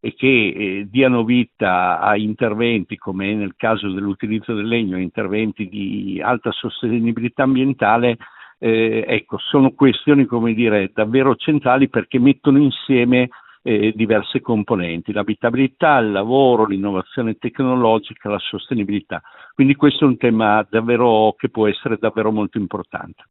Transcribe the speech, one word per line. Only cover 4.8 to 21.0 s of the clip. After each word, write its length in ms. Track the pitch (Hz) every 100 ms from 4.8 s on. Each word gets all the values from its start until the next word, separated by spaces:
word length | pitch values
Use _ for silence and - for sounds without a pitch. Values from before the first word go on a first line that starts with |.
| 104 92
interventi 720 | 90 - 98 104 110 - 95
di 500 | 104 98 101 98 92
alta 320 | 92 123 117
sostenibilità 920 | - 110 - 117 120 113 113 117 -
ambientale, 760 | 135 131 135 131 104 117 120 117 - - - _
eh, 480 | 117 113 113 110 107
ecco, 300 | 117 - 107
sono 340 | - 147 135
questioni, 540 | 131 139 110 - 143 127
come 300 | 120 117 110
dire, 340 | 117 107 95
davvero 440 | - 107 127 135 123
centrali 520 | - 151 127 127 135
perché 300 | - - 127
mettono 400 | 127 135 147 139
insieme, 720 | 143 - - 131 120 127 123 - - _
eh, 320 | - 107 107 107
diverse 460 | 107 110 - -
componenti, 720 | - 110 104 104 87 82 -
l'abitabilità, 880 | 101 101 107 120 123 135 _ 160 135
il 120 | 110
lavoro, 540 | 98 107 135 135 120 110
l'innovazione 680 | 95 101 95 - - 117 107
tecnologica, 880 | 120 - 131 127 117 110 - - 104
la 120 | 104
sostenibilità. 840 | - 101 - 117 98 101 - 87 - - -
Quindi 220 | - 135 139
questo 300 | 147 - 143
è 20 |
un 100 | 117
tema 480 | 120 110 110 107 107
davvero, 680 | 113 113 120